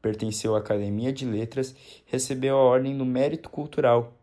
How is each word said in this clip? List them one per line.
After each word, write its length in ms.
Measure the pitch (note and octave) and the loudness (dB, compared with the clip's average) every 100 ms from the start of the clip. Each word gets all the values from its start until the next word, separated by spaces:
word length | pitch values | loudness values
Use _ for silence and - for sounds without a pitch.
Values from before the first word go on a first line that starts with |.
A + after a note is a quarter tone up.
Pertenceu 540 | A2 G#2+ A2 G#2 A2 G#2+ | -4 -4 -4 -4 0 -2
à 40 | |
Academia 520 | G#2 G#2 G2+ G#2 B2 | 0 -2 -2 -2 -4
de 140 | C3+ B2+ | -4 -4
Letras, 500 | G#2+ A2+ C3+ C3 - - - _ | -4 -4 -6 -6 -10 -20 -20 _
recebeu 500 | C3 C3 C3+ C3+ C3+ | -4 -4 -2 2 6
a 80 | |
Ordem 340 | C3 B2+ C3+ C#3 | 6 6 2 -2
do 80 | C3 | -2
Mérito 440 | B2+ C#3+ E3 - | 0 0 -2 -10
Cultural 680 | - D3 - B2+ A#2+ A#2 - | -10 -6 0 4 4 0 -14